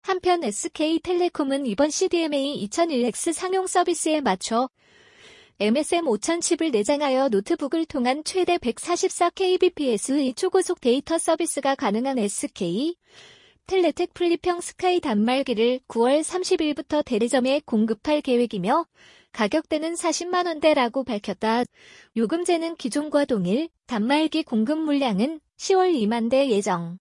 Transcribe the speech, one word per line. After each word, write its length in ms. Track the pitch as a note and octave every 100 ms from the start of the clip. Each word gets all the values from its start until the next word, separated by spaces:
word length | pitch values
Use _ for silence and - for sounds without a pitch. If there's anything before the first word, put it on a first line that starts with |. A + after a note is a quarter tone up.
한편 420 | - F#4 F4+ F4
에스케이텔레콤은 1200 | C4 G3+ E4 - D#4 D#4+ E4+ F4+ F4+ - C#4 C#4 C4+
이번 240 | G3 D4+
씨디엠에이 640 | - F#4+ E4+ D#4+ C#4+ C4+ C#4
이천일 480 | G3+ - E4+ C4 B3
엑스 260 | - -
상용 340 | D#4+ F#4 F#4+ F#4+
서비스에 540 | F#4 F4 E4+ D#4+ D#4
맞춰 480 | B3+ F#3+ - A3+ B3+ _ _ _ _ _ - - - _
엠에스엠 480 | G#3 B3+ D4+ E4+ D#4+
오천 360 | G#3+ - E4+
칩을 280 | - E4+ D#4+
내장하여 580 | A#3 G#3 C#4+ D4 C4 C4+
노트북을 560 | G3+ G3+ E4+ C#4 E4 D#4+
통한 360 | C#4+ B3 C#4
최대 340 | - F#4 F4+ F4
백사십사 720 | A#3+ A3+ - F4 F#4 - F4
케이비피에스의 1040 | - F#4 F4+ F#4 - C#4 G#3 - C#4 C4
초고속 460 | - F#4+ F#4+ F4+ F4
데이터 380 | B3 C4 - E4
서비스가 560 | - D#4+ E4+ - C4+
가능한 440 | C4+ A#3 G#3+ C4 C4
에스케이 760 | G3+ - - - F3 F#3 D#4 F4 _ - - - _ _ -
텔레텍 480 | F#4+ E4+ D4 F4
플립형 460 | - F4 E4+ F4+ F4
스카이 400 | - - F#4 F4+
단말기를 800 | D4+ G#3 A3 C4 C4+ G#3+ A#3 B3+ _
구월 340 | A3+ A#3+ D4
삼십 380 | D#4+ F4+ F#4 F4+
일부터 420 | D4+ D4 - D4+
대리점에 600 | - G#3+ A#3 C4+ B3+ C#4+
공급할 560 | - A3 A3 A3 - D4+
계획이며, 680 | C#4 A#3+ A#3+ G#3 F3+ D4+ E4 _ - - _
가격대는 640 | - G#3 D#4 - D#4 D#4+ E4+
사십만 500 | F4 D4+ F4 F4+ F4
원대라고 560 | D#4 D#4 D4 A#3+ C4+
밝혔다. 600 | B3+ G#3 - F#3 A3 A3+ A#3+ _ - - - A3
요금제는 600 | A3+ E4+ F4+ E4+ E4 E4
기존과 480 | A#3+ D4 D4+ C#4+
동일, 440 | C#4+ A3+ F3 A3+ E4 _ -
단말기 580 | A#3 A3 D4 D#4 D#4
공급 340 | D4+ A3 A3 D#4
물량은 640 | D#4 C#4+ C4 F#3+ B3+ D#4+ _ _
시월 400 | - F#4+ F#4 D#4
이만 320 | G#3 A#3 A3+
대 200 | C4 C#4
예정. 500 | G#3 G#3 F3+ E3+ F3+